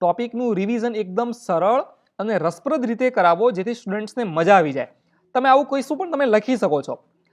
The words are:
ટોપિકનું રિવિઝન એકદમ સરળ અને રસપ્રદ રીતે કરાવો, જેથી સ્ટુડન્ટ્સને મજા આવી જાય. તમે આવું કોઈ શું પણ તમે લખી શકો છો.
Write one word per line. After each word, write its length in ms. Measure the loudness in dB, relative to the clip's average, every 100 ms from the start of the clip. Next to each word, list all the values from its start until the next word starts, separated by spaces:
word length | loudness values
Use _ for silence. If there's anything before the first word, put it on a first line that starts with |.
ટોપિકનું 560 | -2 0 -4 -4 -2 -2
રિવિઝન 400 | -2 -2 -4 -6
એકદમ 340 | -4 -4 -4
સરળ 500 | -6 -4 0 2 0 -2 _ _ -10
અને 200 | -4 -2
રસપ્રદ 480 | -2 -4 -4 -2 -2
રીતે 240 | -2 0
કરાવો, 400 | 2 4 4 2
જેથી 240 | 0 -6
સ્ટુડન્ટ્સને 500 | -6 -6 -8 -6 -6
મજા 320 | -4 0 6 6
આવી 160 | 4
જાય. 160 | -2 -8 _ _ _ _
તમે 140 | 0 4
આવું 160 | 4
કોઈ 180 | 2 -4
શું 140 | -4 -6
પણ 140 | -4
તમે 160 | -2 2
લખી 300 | 2 2 0
શકો 260 | 0 0
છો. 220 | -4 -10 _ _ _